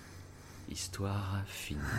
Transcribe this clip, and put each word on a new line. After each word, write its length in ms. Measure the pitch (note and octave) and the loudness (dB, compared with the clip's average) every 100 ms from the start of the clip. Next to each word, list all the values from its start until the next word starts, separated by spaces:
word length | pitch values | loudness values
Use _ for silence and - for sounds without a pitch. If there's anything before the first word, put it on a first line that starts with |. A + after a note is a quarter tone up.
| - - - - - - - | -12 -12 -12 -14 -14 -12 -4
Histoire 720 | - - - G2 G2+ F#2+ G2 G2 | -4 -2 2 4 4 4 2 2
finie. 340 | - - D2 C#2 | -2 -2 0 4